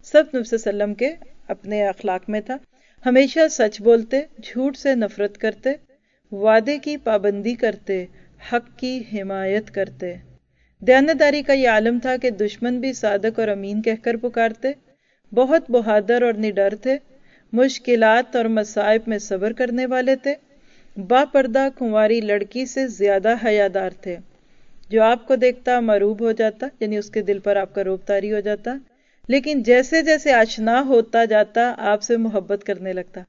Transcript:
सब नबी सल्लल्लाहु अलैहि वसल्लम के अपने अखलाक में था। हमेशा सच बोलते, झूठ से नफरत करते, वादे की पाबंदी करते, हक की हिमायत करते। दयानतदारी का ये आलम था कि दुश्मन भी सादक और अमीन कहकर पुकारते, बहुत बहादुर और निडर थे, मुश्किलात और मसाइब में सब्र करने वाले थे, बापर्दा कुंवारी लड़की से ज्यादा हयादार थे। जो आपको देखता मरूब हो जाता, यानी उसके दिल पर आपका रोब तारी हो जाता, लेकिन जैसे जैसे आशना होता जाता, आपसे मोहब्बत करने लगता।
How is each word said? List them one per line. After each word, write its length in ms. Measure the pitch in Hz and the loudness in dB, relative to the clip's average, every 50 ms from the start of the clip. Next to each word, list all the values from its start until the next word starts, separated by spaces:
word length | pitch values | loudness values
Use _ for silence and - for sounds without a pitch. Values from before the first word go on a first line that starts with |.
| - | -16
सब 260 | - - 294 311 302 - | 4 4 4 4 4 -4
नबी 80 | 254 226 | -6 -4
सल्लल्लाहु 480 | 233 233 220 - 220 202 202 208 208 | -4 -6 -4 -4 -4 -4 -2 -4 -4
अलैहि 0 | |
वसल्लम 20 | 208 | -2
के 120 | 196 240 277 330 - - - - - - - | -4 -4 -4 -4 -8 -18 -20 -20 -20 -14 -14
अपने 320 | 196 - - 190 208 208 | -14 -12 -8 -6 -4 -2
अखलाक 460 | 202 196 185 - - 202 185 185 - - | -2 -2 -2 -4 -4 -4 -4 -4 -6 -6
में 140 | 214 214 | -8 -8
था। 180 | 208 - 254 269 - _ _ _ _ _ _ _ - | -6 -8 -12 -12 -12 _ _ _ _ _ _ _ -2
हमेशा 440 | 254 247 262 277 269 - 320 320 311 | 2 4 4 4 4 4 2 2 2
सच 320 | - - 240 214 208 - | 4 0 0 0 0 0
बोलते, 460 | 202 226 233 233 226 226 262 269 302 311 - - | 4 4 4 4 4 0 -4 -4 -4 -4 -14 -20
झूठ 360 | 220 - - 240 262 277 269 | -20 -10 -6 -4 -4 -4 -4
से 180 | - - 285 269 | -2 -2 -2 0
नफरत 420 | 240 220 202 - - 202 208 208 | 0 -2 -4 -4 -4 -4 -4 -4
करते, 420 | - - 220 214 - - 262 285 294 _ _ _ _ _ _ _ _ _ _ | -4 -6 -6 -6 -4 -4 -6 -6 -6 _ _ _ _ _ _ _ _ _ _
वादे 460 | 208 196 202 220 220 226 220 262 294 285 | -8 0 2 4 4 4 2 0 -6 -6
की 180 | 285 294 294 | -6 -8 -10
पाबंदी 580 | 285 - 233 220 208 190 208 202 202 202 226 240 | -6 -4 -2 -2 0 0 0 -2 -2 -4 -4 -4
करते, 540 | 233 - 220 208 214 - - 196 185 180 180 - - - _ _ _ - - | -2 -2 -2 -2 -4 -8 -6 -6 -6 -6 -10 -16 -20 -20 _ _ _ -10 -4
हक 240 | 240 240 233 - - - | -4 -4 -4 -6 -14 -10
की 180 | - 254 254 262 | -8 -8 -6 -8
हिमायत 720 | 226 - 214 208 196 190 190 190 190 190 196 214 220 - | -10 -8 -10 -8 -8 -6 -6 -6 -4 -2 -2 -2 -4 -4
करते। 520 | - 202 190 190 - - 185 180 175 180 - _ - _ _ _ _ _ _ _ _ _ - | -6 -6 -6 -6 -6 -12 -12 -12 -12 -14 -20 _ -20 _ _ _ _ _ _ _ _ _ 2
दयानतदारी 580 | 190 254 262 277 302 320 262 320 294 285 294 | 4 6 6 6 2 2 2 2 2 2 0
का 120 | 277 - 277 | 0 0 0
ये 120 | 269 262 | 2 4
आलम 340 | 240 220 214 220 226 240 247 | 2 2 2 2 0 -2 -2
था 160 | 233 254 254 | -2 -4 -4
कि 140 | 254 254 254 | -2 -2 -4
दुश्मन 500 | 220 185 214 208 208 - 233 247 247 247 | -2 -2 -4 -4 -4 -4 -4 -4 -4 -2
भी 120 | 233 269 | -4 -6
सादक 460 | 254 - - 214 202 202 196 220 226 233 | -6 -2 -2 -2 -2 0 -2 -2 -2 -2
और 100 | 226 214 | -2 -2
अमीन 320 | 202 196 196 196 202 214 | -2 -4 -6 -6 -6 -4
कहकर 360 | 220 233 220 220 - 240 233 | -2 -2 -4 -2 -4 -4 -4
पुकारते, 600 | 226 240 247 240 240 226 226 220 _ - 262 285 _ _ _ _ _ _ _ _ _ _ _ 220 | -4 -6 -6 -2 0 -2 -2 -2 _ -6 -6 -6 _ _ _ _ _ _ _ _ _ _ _ 0
बहुत 360 | 233 254 262 302 330 - - | 0 2 4 2 0 2 2
बहादुर 540 | 240 247 220 220 214 214 202 190 233 240 240 | 0 0 2 2 2 2 2 2 0 2 2
और 120 | 240 226 | 0 0
निडर 420 | 208 214 214 196 202 196 196 196 208 - | 0 -2 -2 0 0 0 0 -2 -2 -4
थे, 120 | 254 269 285 _ _ _ _ _ _ _ _ _ _ - | -4 -4 -4 _ _ _ _ _ _ _ _ _ _ 0
मुश्किलात 800 | 226 254 269 262 - _ - 240 226 220 220 220 240 254 254 - | 2 2 2 0 -4 _ 0 2 4 6 4 4 4 2 0 -2
और 120 | 247 226 226 | -2 0 0
मसाइब 560 | 226 220 214 214 - 214 202 214 220 226 220 226 | 0 -2 -2 -2 -4 -2 2 2 2 2 0 -2
में 100 | 220 202 | -6 -6
सब्र 340 | 202 - 202 185 190 220 | -4 -6 -4 -2 -2 -4
करने 340 | 226 - 254 240 233 247 254 | -2 -2 -4 -2 -2 -4 -4
वाले 300 | 254 262 254 254 254 269 | -2 -2 -2 0 0 0
थे, 340 | 262 - 277 285 311 _ _ _ _ _ _ _ _ _ - - 202 | 0 -2 -6 -6 -6 _ _ _ _ _ _ _ _ _ -18 -14 -14
बापर्दा 680 | 190 180 240 262 294 285 - 277 262 254 220 269 269 269 | -2 2 2 2 2 4 2 0 0 2 0 0 0 0
कुंवारी 520 | 269 - 254 233 214 214 214 214 233 233 | -2 -4 -4 0 2 2 2 4 2 0
लड़की 460 | 220 208 208 208 202 202 - 247 262 | 0 0 -2 -2 -2 -6 -6 -8 -8
से 220 | 262 - 269 269 254 | -6 -4 -4 -4 -4
ज्यादा 480 | 208 175 202 202 196 196 190 220 233 | -2 0 0 2 2 2 2 0 0
हयादार 580 | 233 214 233 214 208 202 196 185 196 190 185 - - - | 0 0 0 2 2 2 0 0 -4 -4 -4 -8 -10 -12
थे। 120 | 196 175 175 - - _ _ _ _ _ - - - - - - - | -12 -12 -12 -14 -20 _ _ _ _ _ -20 -20 -20 -20 -20 -14 -2
जो 120 | 208 220 | 2 4
आपको 340 | 220 220 240 226 233 - 269 | 4 4 4 2 2 0 0
देखता 440 | 247 247 254 247 254 - 254 247 247 | 2 2 0 0 0 -2 0 0 0
मरूब 420 | 233 226 214 202 202 208 220 202 | 2 2 2 2 2 0 0 0
हो 100 | 233 226 | -2 -2
जाता, 380 | 220 226 220 220 214 - 254 277 - _ | 0 0 0 -2 -2 -4 -12 -12 -8 _
यानी 160 | 220 208 214 208 | -6 -4 -4 -6
उसके 240 | 208 208 - 220 | -6 -4 -6 -6
दिल 160 | 202 185 202 196 | -2 -2 -4 -2
पर 200 | 190 202 202 196 | 0 0 0 0
आपका 240 | 190 190 - 202 | 0 -2 -4 -4
रोब 180 | 196 190 190 185 - - | -4 -4 -4 -6 -4 -2
तारी 200 | 202 196 196 208 | -2 -2 -2 -2
हो 120 | 214 208 | -4 -4
जाता, 400 | 196 208 208 202 - 233 254 277 262 _ _ _ _ _ _ _ _ - | -2 -4 -6 -4 -6 -10 -10 -10 -14 _ _ _ _ _ _ _ _ 0
लेकिन 320 | 240 277 269 294 302 269 | 0 0 0 0 -4 -2
जैसे 400 | 220 226 240 247 262 - 320 320 | 4 4 4 4 4 2 0 0
जैसे 300 | 320 311 311 302 302 302 | 2 2 2 2 2 2
आशना 480 | 262 233 226 226 - - 220 220 233 254 | 4 4 4 2 0 -4 -2 0 0 0
होता 440 | 277 262 269 233 226 226 - 233 233 | 2 4 2 2 2 2 0 0 2
जाता, 460 | 220 214 214 208 208 _ 226 240 247 | 2 2 2 2 2 _ -2 0 0
आपसे 460 | 247 - 220 208 208 208 208 - 233 | -2 -4 -2 -2 -2 -2 0 -2 -2
मोहब्बत 460 | 226 226 226 220 202 180 - 202 202 | -2 -2 -2 -4 -4 -4 -4 -6 -6
करने 300 | 202 - 202 175 185 190 | -4 -8 -8 -6 -6 -8
लगता। 320 | 185 185 175 - - 185 180 | -8 -8 -10 -12 -16 -20 -20